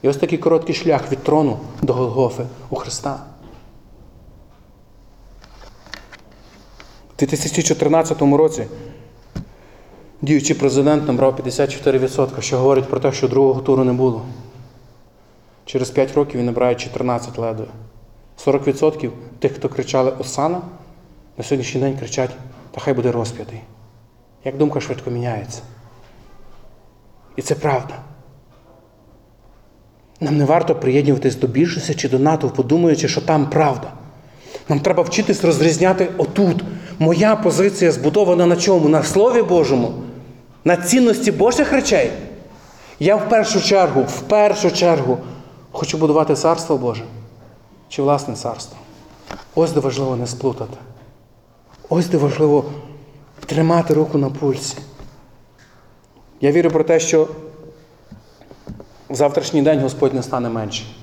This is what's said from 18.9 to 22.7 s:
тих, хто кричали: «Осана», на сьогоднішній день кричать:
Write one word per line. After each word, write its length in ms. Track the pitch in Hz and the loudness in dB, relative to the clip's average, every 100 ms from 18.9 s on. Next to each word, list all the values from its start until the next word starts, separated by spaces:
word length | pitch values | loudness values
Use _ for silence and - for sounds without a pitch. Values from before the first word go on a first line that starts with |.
| 156 123 - - - | 0 -8 -10 -18 -4
тих, 140 | 135 | -4
хто 160 | - 131 | -2 -6
кричали: 440 | - 123 131 131 131 | -6 -2 0 0 -2
«Осана», 420 | - - 151 175 175 - - - - - - - | -8 -4 -4 -4 -8 -18 -20 -20 -20 -20 -20 -14
на 60 | |
сьогоднішній 380 | 110 139 120 131 | -4 -4 -2 -2
день 160 | 135 135 | -2 -4
кричать: 320 | 110 - 127 - - - - | -8 -4 -4 -6 -18 -20 -16